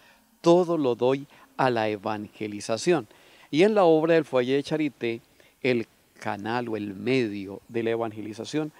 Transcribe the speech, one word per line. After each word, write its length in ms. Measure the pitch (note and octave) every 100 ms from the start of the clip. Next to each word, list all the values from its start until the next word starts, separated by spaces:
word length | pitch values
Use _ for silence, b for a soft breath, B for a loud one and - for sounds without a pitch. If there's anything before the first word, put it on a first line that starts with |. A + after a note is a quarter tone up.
| b b b _
todo 340 | E3+ F3 E3+ E3
lo 180 | C3
doy 320 | A2 B2 C#3 C#3+ B B -
a 140 | C3
la 180 | A#2 A2
evangelización. 1200 | G#2 G#2+ G#2 G#2 - G#2+ G#2 - A2 F3 E3 A2 B B B B
Y 120 | D3
en 120 | G#3
la 100 | G#3
obra 300 | E3+ D#3 E3
del 120 | E3 D3
Foyer 300 | C3 B2+ C#3
de 60 |
Charité, 560 | - D#3 D3+ - A#2 A#2 - b b b
el 240 | B2+ A#2+ G#2+ _ _ _
canal 500 | A2 G#2 G#2+ B2 A#2+
o 80 | A2
el 180 | G#2
medio 680 | G2 G#2+ C3 A2+ G2+ F#2+ G2 -
de 140 | A#2
la 80 | A2+
evangelización 800 | A#2 A#2 G#2+ G#2 A2 G#2+ D3 D3+